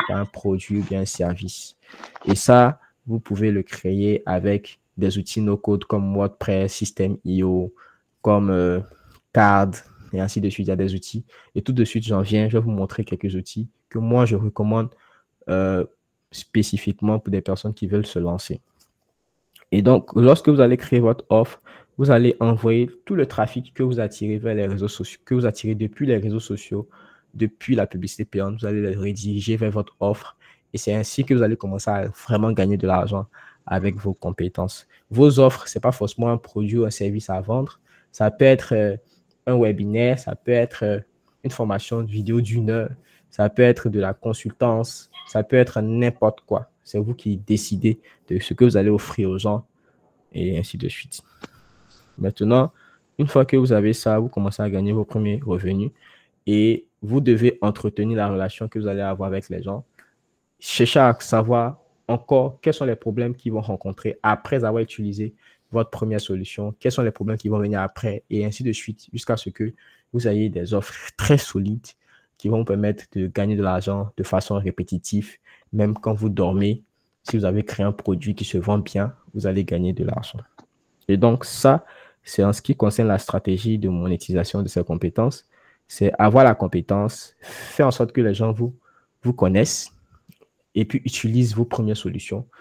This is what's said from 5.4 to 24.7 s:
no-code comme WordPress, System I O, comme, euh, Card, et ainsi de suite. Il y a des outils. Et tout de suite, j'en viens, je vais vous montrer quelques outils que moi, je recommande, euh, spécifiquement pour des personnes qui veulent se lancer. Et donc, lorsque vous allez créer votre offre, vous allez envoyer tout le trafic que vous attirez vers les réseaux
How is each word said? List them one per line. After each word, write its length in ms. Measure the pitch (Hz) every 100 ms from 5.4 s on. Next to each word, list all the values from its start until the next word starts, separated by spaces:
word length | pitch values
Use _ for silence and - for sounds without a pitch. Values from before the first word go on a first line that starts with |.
no-code 440 | 104 101 - 101 -
comme 300 | 104 98 98
WordPress, 600 | 101 - - 95 95 -
System 420 | 104 - 95 95 87
I 180 | 92
O, 320 | 92 92 90 - - _ _ _
comme, 300 | 107 104 98
euh, 300 | 92 90 90 101 - _ _ _
Card, 380 | - 107 101 98 92 - - -
et 80 | 95
ainsi 220 | 95 110
de 80 | 98
suite. 160 | - 95
Il 40 |
y 20 |
a 40 | 92
des 180 | 95 92
outils. 300 | - 110 - - _ 123
Et 80 |
tout 100 | -
de 120 | 127 110
suite, 200 | 113 110
j'en 160 | 101
viens, 300 | 98 107 107
je 80 | 113
vais 40 |
vous 80 | 117
montrer 340 | 104 98 - 107
quelques 300 | 95 101 95
outils 360 | 92 - 113 _ _
que 100 | 113
moi, 280 | 113 120 120
je 100 | 104
recommande, 540 | 107 - 104 113 113 - _ _ _ _ -
euh, 380 | 92 95 92 82 _ _ _ _
spécifiquement 880 | - - 110 104 101 - 98 107 110
pour 120 | -
des 100 | 98
personnes 320 | - 95 107
qui 140 | 107 95
veulent 200 | 104 104
se 120 | 87
lancer. 420 | 87 90 - 73 _ _ _ _ _ _ _ _ _ _ _
Et 80 | 98
donc, 300 | 101 127 - -
lorsque 340 | 120 156 -
vous 100 | 143
allez 160 | 123 123
créer 240 | - 123
votre 240 | 117 123 -
offre, 320 | 110 120 - - - _ -
vous 100 | 139
allez 240 | 120 120 -
envoyer 500 | 117 113 113 117 123 - -
tout 100 | 190
le 120 | 135
trafic 480 | - 107 - 123 -
que 80 |
vous 180 | 131 120
attirez 380 | 104 - 104 107
vers 160 | 113 107
les 120 |
réseaux 220 | 98